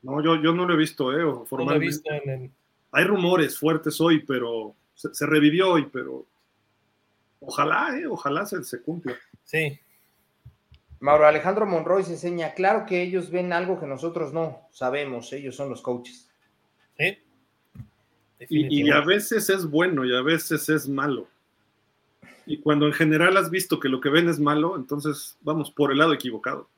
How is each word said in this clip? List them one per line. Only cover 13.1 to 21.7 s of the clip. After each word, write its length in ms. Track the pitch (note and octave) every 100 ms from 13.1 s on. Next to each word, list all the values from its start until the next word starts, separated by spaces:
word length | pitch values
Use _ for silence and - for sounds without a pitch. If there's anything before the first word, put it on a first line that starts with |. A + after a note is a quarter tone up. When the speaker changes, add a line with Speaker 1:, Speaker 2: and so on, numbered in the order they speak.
| F#3 F3
Speaker 3:
ven 200 | F3+ F3+
algo 280 | F3 F3+ F3+
que 80 | D3
nosotros 440 | C3 E3 E3+ D3
no 360 | D#3+ D#3+ - _
sabemos, 640 | - B2+ C#3+ C#3+ A#2+ -
ellos 240 | C#3 C3+ B2
son 120 | C#3
los 140 | A#2+
coaches. 480 | - B2 - - _ _ _ _ _ _ _ -
Speaker 2:
Sí. 80 |
Speaker 1:
Y, 40 | E3
y 100 | G3+ _ _ _ _ _ - - _ _ _ _ _
a 0 |
Speaker 2:
Definitivamente. 680 | A#2+ D#3 C3+ C#3+ D3 C#3+ D3+
Speaker 1:
veces 420 | G3+ G#3 A3 -
es 180 | F#3+ E3
bueno 360 | D3 F3+ D3+
y 100 | B2+
a 80 | B2+
veces 460 | C#3 E3 - D3+ -
es 200 | D#3 C#3
malo. 380 | C#3 C#3+ B2 - _ _ _ _